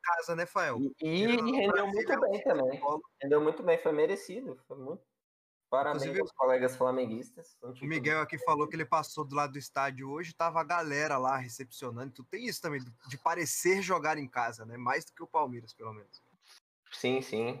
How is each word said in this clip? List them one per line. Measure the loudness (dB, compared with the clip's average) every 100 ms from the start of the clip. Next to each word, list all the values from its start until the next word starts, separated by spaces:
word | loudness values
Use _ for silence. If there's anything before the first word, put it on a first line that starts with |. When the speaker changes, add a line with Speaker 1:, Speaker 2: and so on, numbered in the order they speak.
Speaker 1:
casa, | 0 0 0 -2
né, | -2
Fael? | 0 0 0
Speaker 2:
E, | -2 -2
e | -2 2 4
Speaker 1:
Jogando | 4
no | 2
Speaker 2:
rendeu | 2 4
Speaker 1:
Brasil, | 4 2
Speaker 2:
muito | 0 0
Speaker 1:
é | 2
Speaker 2:
bem | 2
Speaker 1:
muito | 2
Speaker 2:
também. | 2 2 2 0
Speaker 1:
bola. | 0 -2 -4 -6
Speaker 2:
Rendeu | 2 4
muito | 4 2
bem, | 2 4
foi | 4
merecido, | 4 2 2 -6 -10 -10 -12 -14
foi | -14
muito | -10 -12 _ _ _ _ _ _ 0
parabéns | 2 2 0
Speaker 1:
Inclusive, | -2 -2
Speaker 2:
aos | -2
colegas | 2 4 6 4 2
flamenguistas, | 2 2 0 -4 -8 -16 -20 _
foi | -16
um |
Speaker 1:
o |
Speaker 2:
título | -10 -4
Speaker 1:
Miguel | -2 2 0
Speaker 2:
muito | 0
Speaker 1:
aqui | -2
Speaker 2:
bem. | 2
Speaker 1:
falou | 2 2
que |
ele | -2 0
passou | 0 0 -6
do | -4 0
lado | -2
do | -4
estádio | -6 -2 -2 -2 -8
hoje, | -8 -8
tava | -2 0 0
a |
galera | 0 0 0 0 2 2
lá | 2 0
recepcionando, | -2 -12 -14 -10 -10 -8 -10
então | -12
tem | -12 -8 -8
isso | -6
também, | -6 -6 -8 -18 -16
de | -4
parecer | -2 0 -2 0 2 2
jogar | 2 0 0 -2
em | -2
casa, | -2 -2 -4
né? | -12 -6
Mais | -2 -2
do | -2
que | -14
o | -4
Palmeiras, | 0 0 -4 -14
pelo | -14 -12
menos. | -12 -18 -20 _ _ _ -20 _ _ -18
Speaker 2:
Sim, | -4 0 0
sim, | -2 -2 -2 -4